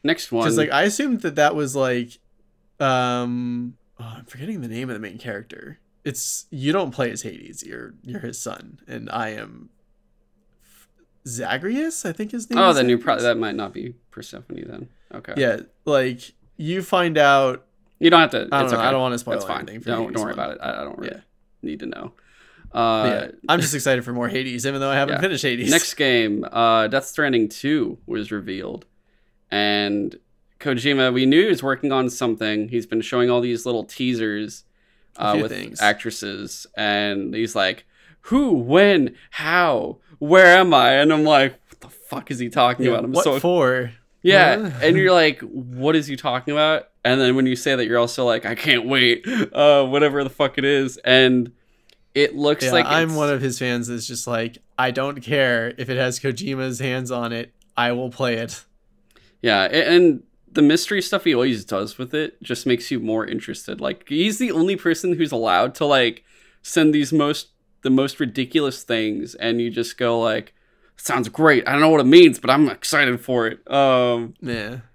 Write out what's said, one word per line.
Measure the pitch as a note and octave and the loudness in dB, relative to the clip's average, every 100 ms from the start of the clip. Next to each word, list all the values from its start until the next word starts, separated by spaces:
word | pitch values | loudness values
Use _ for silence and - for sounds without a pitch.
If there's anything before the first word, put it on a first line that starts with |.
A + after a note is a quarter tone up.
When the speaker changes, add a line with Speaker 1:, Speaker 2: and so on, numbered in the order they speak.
Speaker 1:
next | D3+ E3 - | -2 -4 -4
one. | A#2 | -2
Speaker 2:
'Cause, | A2+ - | 0 0
like, | D3+ | 0
I | C#3 | 0
assumed | G3+ G#3 C#4+ A#3 | 0 -2 -2 -2
that | F3 C#3+ | -4 0
that | D3 D#3 | 0 0
was, | C#3 C#3 | -4 -2
like, | C3 B2 A#2+ - _ _ _ _ _ _ | -2 -2 -6 -14 _ _ _ _ _ _
um, | C3+ B2+ B2 B2 B2 B2 B2 A#2+ B2 B2 _ _ | 0 0 0 -2 -4 -6 -6 -8 -10 -14 _ _
oh, | A2+ A2+ | -18 -18
I'm | A#2+ | -20
forgetting | B2 D#3+ G#3 | -14 -10 -10
the | A#2+ | -10
name | A2+ C3 | -10 -10
of | G#2+ | -10
the | |
main | G#2+ G#2+ | -12 -14
character. | - G#2 A2 - - D3+ _ _ | -12 -12 -14 -20 -20 -20 _ _
It's, | C#3+ C#3 - - - | -12 -10 -10 -10 -12
you | C#3+ C#3 | -8 -2
don't | F#3 D#3+ | -2 -4
play | - B2 | -4 -6
as | G#2+ | -6
Hades. | A2 D#2 E2 - | -12 -16 -20 -20
You're, | - B2 A#2+ - | -16 -16 -18 -20
you're | - F#3+ | -16 -12
his | A#2 A2+ | -12 -12
son, | - - - - - | -14 -14 -20 -20 -18
and | B2 A2 | -16 -10
I | A#2+ A2 | -8 -8
am | G#2+ G#2+ A#2 - _ _ _ _ _ _ _ _ _ _ _ _ _ _ _ C3+ | -10 -16 -20 -20 _ _ _ _ _ _ _ _ _ _ _ _ _ _ _ -14
Zagreus, | A#2 G2+ C3 F#3 B3+ D#4+ D#4+ - | -10 -6 -4 -4 -4 -6 -8 -10
I | |
think | D#3+ G#3+ | -10 -10
his | A#3+ A3 | -10 -4
name | A#3 | 2
Speaker 1:
Oh, | F#3 | 4
Speaker 2:
is | D3 | 4
Speaker 1:
then | B2 | 2
you | A#2+ | 0
Speaker 2:
Zagreus. | |
Speaker 1:
probably, | A#2+ A2+ A#2+ | 0 0 0
that | A2+ | 0
might | A2 - | -4 -6
not | G2 | -10
be | - B2 A#2+ _ | -12 -14 -16 _
Persephone | - - - - - - | -20 -18 -20 -16 -16 -14
then. | - B2+ _ _ | -16 -20 _ _
Okay. | - - C#3+ | -20 -10 -2
Speaker 2:
Yeah, | B2+ G#2+ - _ D#3 | -2 -2 -10 _ -2
like, | C#3 C3 A#2+ - _ _ - | 0 0 -6 -16 _ _ -12
you | D#3 F#3 | -6 -6
find | F3 F#3 F3 D#3 | -2 0 2 4
out | C#3+ C#3 C3 - _ _ _ _ | 6 6 2 -2 _ _ _ _
Speaker 1:
You | E3 | 6
don't | E3+ | 6
have | D#3+ | 6
to. | A#2 - | 0 -2
Speaker 2:
I | C#3 | 0
don't | C3 | 0
Speaker 1:
It's | |
Speaker 2:
know. | A#2 | 0
Speaker 1:
okay. | A#2 | 0
Speaker 2:
I | |
don't | C3+ | 0
wanna | B2+ A#2+ | 0 -4
spoil | A#2+ | -4
Speaker 1:
That's | A2+ F#2+ | -6 -6
fine. | D2+ | -8
Speaker 2:
anything | - A2 | -8 -10
for | A#2 | -6
Speaker 1:
Don't, | A#2 | -4
Speaker 2:
Hades | A2+ | -4
Speaker 1:
don't | - | -4
worry | G#2+ - | -6 -6
Speaker 2:
one. | - | -8
Speaker 1:
about | |
it. | - | -8
I, | B1+ - | -8 -8
I | |
don't | C#2+ - | -10 -10
really | - - | -12 -14
Speaker 2:
Yeah. | _ _ _ _ | _ _ _ _
Speaker 1:
need | - - | -12 -10
to | - | -12
know. | - - _ _ _ _ _ - | -12 -16 _ _ _ _ _ -10
Uh, | A2+ A#2 A2 G#2+ G#2 - | -2 0 0 0 -2 -8
Speaker 2:
Yeah. | - - | -12 -4
I'm | E3+ | -2
just | D#3+ | -2
excited | D3 C#3 B2+ A#2+ | -2 -2 -2 -4
for | |
more | A#2+ A#2 | -6 -6
Hades, | B2+ C3 A#2+ C3 | -6 -6 -6 -6
even | C#3 | -4
though | C#3 | -2
I | C#3 | 0
haven't | C#3 - | 0 -2
Speaker 1:
yeah. | |
Speaker 2:
finished | F#3+ C#3+ | -2 -2
Hades. | D3 A#2+ A#2 | -4 -2 0
Speaker 1:
Next | E3 - - | 0 0 -2
game, | C#3 A#2+ A2 G#2 - | 0 2 0 -4 -4
uh, | - A#2 A2+ G#2+ | 0 2 2 2
Death | C3+ C3+ | -2 -4
Stranding | - C#3+ B2 G#2+ | -4 0 0 -2
two | - C#3 D3+ A#2 - - | -4 -2 -2 -2 -8 -10
was | A2 G#2 | -10 -8
revealed, | G#2+ G2 F#2+ - - _ _ _ _ _ _ _ | -10 -8 -10 -10 -12 _ _ _ _ _ _ _
and | G#2 G#2 G#2 G2+ G2+ G2 - _ _ _ _ | -2 0 0 -2 -2 -4 -10 _ _ _ _
Kojima, | D3 B2 C#3 C#3 C3 | -4 -2 0 2 2
we | B2 C3 | 2 4
knew | D3+ | 4
he | G#3+ | 4
was | F3 | 0
working | C#3 C3 D3 | -2 -4 -2
on | C3+ B2+ | -2 -2
something. | - B2 A2 A2 G#2+ G#2+ | -2 -4 -2 -4 -4 -4
He's | A#2+ A2+ | -6 -4
been | A2+ | -6
showing | A2+ B2 B2 | -2 0 2
all | B2 | 0
these | A#2+ A#2 B2+ | 0 -4 -4
little | A#2 | -6
teasers, | - - B2+ A#2+ A2 G#2 G#2+ - _ _ _ _ _ - | -8 -6 -4 -2 -4 -4 -8 -14 _ _ _ _ _ -6
Speaker 2:
A | |
Speaker 1:
uh, | G#2 | -2
Speaker 2:
few | G#2 | 0
Speaker 1:
with | G#2+ | -2
Speaker 2:
things. | G2 A2 A2 | -8 -12 0
Speaker 1:
actresses, | G#2+ G#2 A2+ - G2+ G2 G#2 - - - | 0 0 -8 -8 -10 -10 -12 -16 -16 -6
and | G#2 G#2 G#2 G2 G2 | -2 -2 -2 -4 -6
he's | A2 A2+ A2 | -6 -4 0
like, | F#2+ - _ _ _ _ | -2 -2 _ _ _ _
"Who, | - B3+ C#4 | -2 0 2
when, | D3+ A#2+ E3 G3+ F#3 C3 - - | 0 4 4 6 4 0 -4 -16
how, | - D3+ F3 F3 B2 - - _ - | -8 0 4 4 2 -4 -12 _ -10
where | D3 F#3 F3+ F3+ | 6 10 10 10
am | F#3 | 8
I?" | C#3+ B2 | 6 6
And | C3+ D3+ | 6 4
I'm | D#3 | 4
like, | D#3 C#3+ C3+ - _ | 4 4 4 -2 _
"What | - | -20
the | - | -20
fuck | - - C3 - | -20 -14 -14 -10
is | B2+ | -8
he | A#2+ | -4
talking | D3 B2 B2 B2 | 2 2 2 0
Speaker 2:
Yeah, | |
Speaker 1:
about?" | A#2 A#2 | 0 0
I'm | |
Speaker 2:
what | C#3+ | 0
Speaker 1:
so | D#3 C3+ | 2 2
Speaker 2:
for? | F3 F3+ B2+ B2+ A#2+ - _ _ | 2 2 2 0 -4 -12 _ _
Speaker 1:
Yeah, | F3+ F#3+ E3 A2 G3+ | 2 6 6 4 -2
Speaker 2:
Huh? | B2+ | 0
Speaker 1:
and | D#3 F#3 | 2 4
you're | F#3+ | 4
like, | F3+ D#3 C3+ | 4 4 0
"What | - C3 B2 B2 C#3 D#3+ | -12 -12 -12 -4 0 0
is | D3 | -2
he | C3+ | -6
talking | C#3+ B2 C#3 | -4 -4 -2
about?" | D3+ D#3 D#3 - _ A#2+ | 0 2 0 -4 _ 0
And | C3 | 4
then | B2+ C3 | 4 4
when | C3 | 2
you | B2+ | 0
say | D3 C3 | -2 0
that, | A2+ | 0
you're | A#2+ | 2
also | A#2+ - A#2+ | 0 0 0
like, | A2 G#2+ | 0 -4
"I | A2+ | -4
can't | D#3 B2 A#2 | 2 2 2
wait," | C3+ B2 A#2+ - B3 D#3 | 2 2 2 -2 -4 -2
uh, | - D3 C#3+ C3 | 2 6 6 4
whatever | C#3+ D3 C#3+ C3+ | 2 2 0 -6
the | |
fuck | - C#3 - | -2 -2 0
it | C#3 | 0
is. | C#3 C3+ - - | 0 -2 -4 2
And | C3 C3 B2+ A#2+ _ _ _ _ _ _ C3+ | 6 6 4 0 _ _ _ _ _ _ 0
it | C#3+ C#3 | 0 2
looks | D3 D3+ C3 | 0 0 2
Speaker 2:
Yeah, | |
Speaker 1:
like | E3+ C3+ | 2 2
Speaker 2:
I'm | D#3 E3 | 0 0
Speaker 1:
it's | D#3 | 0
Speaker 2:
one | D3 | 0
of | C#3 | 0
his | C3+ A#2+ | -4 -4
fans | B2+ A#2+ A#2+ | -4 -4 -6
that's | A#2+ A#2 | -8 -10
just | A#2+ - | -10 -6
like, | A#2 A#2 A#2 _ - | -4 -6 -10 _ -2
"I | B2+ | -2
don't | B2 C3+ C#3+ | 0 -4 -6
care | A#2 C#3+ C3 A#2 A#2 - | -4 0 2 0 -2 -8
if | B2+ | -6
it | B2+ | -2
has | B2+ B2 | -2 -2
Kojima's | C#3 A#2 F#3+ C3+ C3 B2 | -6 -6 -8 -6 -6 -6
hands | C3 B2+ B2+ | -6 -6 -6
on | B2 A#2 | -6 -6
it, | A#2 - _ _ - | -8 -10 _ _ -2
I | A#2+ | -2
will | A#2+ B2+ | -2 -6
play | - B2+ A2+ | -4 -4 -4
it." | A2+ - _ _ _ _ _ _ _ _ | -6 -12 _ _ _ _ _ _ _ _
Speaker 1:
Yeah, | A#2+ G2+ F#2+ | 0 2 2
a-, | D3+ D3 | 2 4
and | F3 F3 C3+ _ _ _ | 6 6 4 _ _ _
the | - | 4
mystery | D3 E3 - G3+ | 4 4 0 -4
stuff | - G3+ | -2 -2
he | F3 B2+ | 2 2
always | C3 A2 | 2 0
does | - G2 G#2 - | -4 -4 -4 -8
with | B2+ | -8
it | D3+ D#3 _ | -6 -6 _
just | - A#2+ C3 | -8 -6 0
makes | A#2+ - | -2 -2
you | C3 | -6
more | A2 A2 G#2 | -2 -4 -4
interested. | F2+ - - - - | -8 -10 -14 -12 -8
Like, | - - - | -6 -8 -6
he's | D3 G3+ G#3+ | -2 -2 -2
the | B3 | -4
only | E3 F3+ F#3+ | 0 0 0
person | F3 D#3+ F#3 | -2 -2 -2
who's | E3 D#3+ | -2 -2
allowed | A#2+ A2+ F2+ B2 - | -2 0 2 0 0
to, | D3 | 2
like, | C3+ A#2+ - _ _ _ _ | 4 2 -2 _ _ _ _
send | - E3+ D#3 | -2 2 4
these | D3+ C3+ | 4 2
most, | D#3 D3 D3 - _ _ _ | 2 0 -2 -8 _ _ _
the | C3 | 2
most | C3 C#3 - | 2 2 -2
ridiculous | C3+ G#2+ B2 D#3+ C#3+ - | -6 -4 -2 0 0 -4
things, | - A#2 G#2+ G#2 - - | -4 -2 -2 -4 -8 -6
and | A2+ A#2 | -4 -2
you | A#2+ | -2
just | A#2 A#2 - | -4 -8 -4
go | A#2+ A#2 | -2 0
like, | A2+ A2+ G#2 _ _ _ _ - | 0 -2 -6 _ _ _ _ -14
"Sounds | - B2 A2 | -4 -4 -4
great. | - D#3 C3 - | 2 4 4 2
I | |
don't | C#3+ | 2
know | D#3+ | 4
what | D#3 | 6
it | B2+ | 8
means, | E3+ E3 - | 10 10 6
but | - | 0
I'm | C3+ C#3+ | 2 2
excited | F#2+ - D3+ C#3 B2 | 0 -2 0 0 -2
for | - B2 A2+ | -2 -2 -2
it." | - - | -6 -4
Um, | C3+ C#3 B2+ B2 A#2+ A#2 - | 2 4 4 2 -2 -6 -12
Speaker 2:
Yeah. | C3 A#2 G#2 B2 - | -8 -8 -8 -12 -18